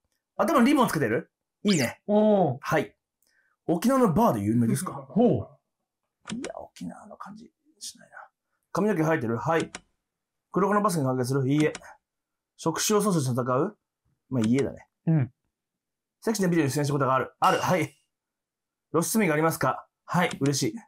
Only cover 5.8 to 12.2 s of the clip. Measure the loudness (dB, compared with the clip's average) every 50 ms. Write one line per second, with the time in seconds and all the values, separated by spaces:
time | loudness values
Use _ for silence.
5.8 | _ _ _ _ _ _ _ _ _ -14 -12 -10 -10 -12 -12 -14 -16 -18 _ -14
6.8 | -14 -14 -14 -16 -18 -20 -20 -20 -18 -18 -18 -20 -20 -20 _ _ _ _ _ _
7.8 | -18 -18 -18 -20 -20 -20 -20 -20 -20 -20 _ _ _ _ _ _ _ _ -4 -2
8.8 | -2 0 0 0 0 0 0 0 -2 -2 -4 -4 -2 -2 -2 -2 -2 -4 -8 -16
9.8 | -20 _ _ _ _ _ _ _ _ _ _ _ _ _ -4 -2 0 2 2 2
10.8 | 0 0 0 0 -2 -2 -2 -2 -2 -2 -2 -2 0 0 2 2 2 0 -2 -6
11.8 | -12 -20 -20 _ _ _ _ _